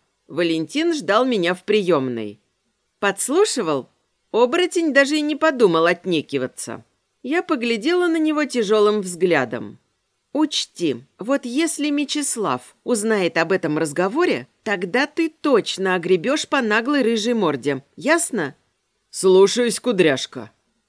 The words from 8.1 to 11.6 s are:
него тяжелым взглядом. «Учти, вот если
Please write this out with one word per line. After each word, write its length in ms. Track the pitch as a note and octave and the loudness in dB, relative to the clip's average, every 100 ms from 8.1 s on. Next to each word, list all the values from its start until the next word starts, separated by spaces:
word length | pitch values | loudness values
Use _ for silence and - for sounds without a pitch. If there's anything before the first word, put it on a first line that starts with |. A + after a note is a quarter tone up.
| D#4+ | 0
него 280 | D#4 D4+ D4 | 0 0 -2
тяжелым 560 | B3 G3 G#3+ G#3 G#3+ | -2 0 4 4 2
взглядом. 760 | F#3 F3 F3+ D#3 B2 A#2 G2+ - _ _ _ _ _ | -4 -2 0 2 0 -6 -12 -16 _ _ _ _ _
«Учти, 720 | C#4 D4+ - - - E3+ A#2 C3 - | -2 -2 -2 -8 -4 -4 -4 -8 -12
вот 260 | G#3 C#4 B3+ | -4 -2 -2
если 440 | B3+ | -2